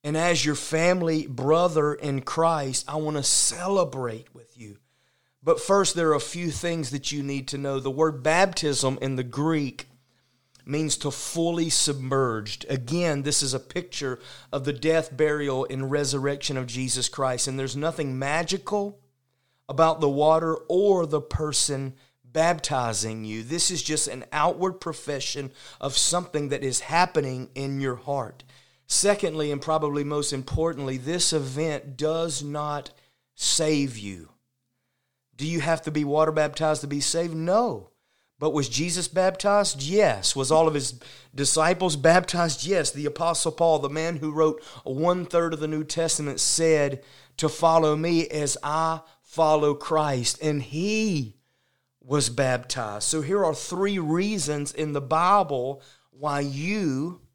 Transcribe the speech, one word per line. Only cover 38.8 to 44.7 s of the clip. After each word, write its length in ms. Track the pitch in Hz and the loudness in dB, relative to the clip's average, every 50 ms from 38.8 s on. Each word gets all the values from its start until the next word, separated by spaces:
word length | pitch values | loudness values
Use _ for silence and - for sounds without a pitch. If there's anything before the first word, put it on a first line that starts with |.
| 160 175 165 180 175 | -2 -2 -2 -4 -4
baptized? 760 | - - 185 185 190 185 190 - 202 202 208 202 - - 139 | -2 0 2 2 2 0 0 0 2 4 4 2 2 -2 -4
Yes. 540 | 135 143 185 208 214 156 113 98 92 - - | -4 0 4 4 6 4 4 2 0 -2 0
Was 160 | 135 135 127 | 0 2 4
all 160 | 160 160 165 | 4 6 6
of 60 | 160 151 | 4 2
his 260 | 147 127 117 120 - - - - - - _ - | 0 -4 -4 -8 -10 -20 -20 -20 -20 -20 _ -6
disciples 640 | 135 143 139 - 160 156 170 185 180 185 180 151 | -2 0 2 2 4 4 4 2 2 0 0 0
baptized? 680 | 143 131 165 170 185 175 - - 175 170 165 135 - - | 4 4 6 6 6 4 2 -2 0 0 0 -2 -4 -2
Yes. 260 | 180 196 175 147 - | 0 0 2 0 0
The 140 | - 143 147 | -2 -4 -6
Apostle 480 | 143 147 - 170 170 165 - - 165 156 | -6 -4 0 0 0 0 0 -2 -2 0
Paul, 260 | - 170 165 156 147 | 2 4 4 4 4
the 100 | 139 139 | 2 -2
man 280 | 143 156 160 170 170 | -2 -2 -2 -2 -2
who 140 | 147 151 156 | -4 -4 -4
wrote 300 | 151 156 160 156 156 156 - - | 2 4 4 4 4 0 -10 -18